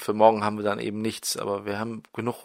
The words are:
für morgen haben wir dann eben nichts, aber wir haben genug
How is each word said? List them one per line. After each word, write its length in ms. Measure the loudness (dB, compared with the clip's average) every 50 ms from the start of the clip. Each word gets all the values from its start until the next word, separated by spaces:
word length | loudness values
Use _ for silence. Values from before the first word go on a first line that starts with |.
| -4
für 80 | -2 4
morgen 300 | 6 8 8 8 6 2
haben 140 | 0 -2
wir 60 | 0 -2
dann 160 | -2 -2 -2
eben 220 | -4 -4 -4 -4
nichts, 340 | -4 -4 -4 -4 -6 -6 -6
aber 280 | -4 -4 -4 -4 -4 -4
wir 140 | -4 -4 -4
haben 240 | -4 -6 -8 -10 -14 -12 -8
genug 220 | -6 -4 -4 -6 -6 -12